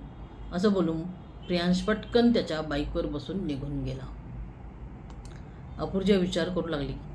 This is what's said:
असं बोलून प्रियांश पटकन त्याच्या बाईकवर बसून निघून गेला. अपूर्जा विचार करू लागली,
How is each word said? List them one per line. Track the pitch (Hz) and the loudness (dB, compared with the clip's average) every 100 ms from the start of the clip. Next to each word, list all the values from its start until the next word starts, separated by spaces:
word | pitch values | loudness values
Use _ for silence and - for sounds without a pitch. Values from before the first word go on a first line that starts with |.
| - - - - - | -10 -14 -14 -12 -6
असं | 170 214 | 2 4
बोलून | 190 165 160 175 - - - - | 4 2 0 -4 -10 -14 -10 -2
प्रियांश | 175 175 180 | 2 4 4
पटकन | - 220 - 240 240 | 2 0 4 6 8
त्याच्या | 226 - 156 | 6 4 0
बाईकवर | 156 143 147 170 156 | 0 0 0 0 0
बसून | 147 - 190 165 | -2 -4 -4 -2
निघून | 135 143 143 | -2 -4 -4
गेला. | 131 131 127 - - - - - - - - - - - - - - - - - | -4 -4 -8 -10 -10 -10 -10 -12 -14 -12 -12 -12 -14 -12 -12 -12 -14 -14 -12 -6
अपूर्जा | 156 190 190 196 | -2 2 6 6
विचार | 180 175 156 | 6 2 2
करू | 170 160 | 0 0
लागली, | 151 135 - - | 0 -2 -4 -8